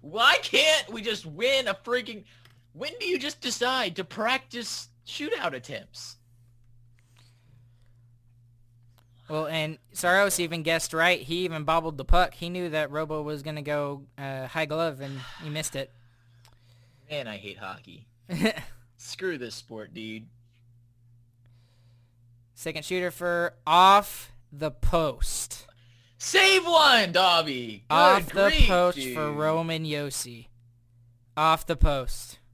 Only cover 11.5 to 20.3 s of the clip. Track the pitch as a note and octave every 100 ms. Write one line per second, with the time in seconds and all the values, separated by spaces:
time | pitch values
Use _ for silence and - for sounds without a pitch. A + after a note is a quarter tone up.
11.5 | D#3+ D3+ D#3+ D#3+ C#3+ C3+ F3 E3+ - E3+
12.5 | F3+ F3 D#3 D3 D3 D#3 D#3 D3 D3+ C#3+
13.5 | D3+ C#3+ D3 C#3+ C#3 C#3 - C#3 C3+ C3
14.5 | E3 D#3 D#3 E3 C3+ C#3 C#3 B2+ - D#3+
15.5 | D3+ D3+ C#3 C3+ _ _ _ _ _ _
16.5 | _ _ _ _ _ _ D3 A#2+ G#2 G2+
17.5 | F#2+ G2 E2+ - E2+ - _ - E3+ G#3
18.5 | - - - - _ - - F#3 D#3 A#2+
19.5 | G#2 - A2 G#2+ - A2 A2 A2+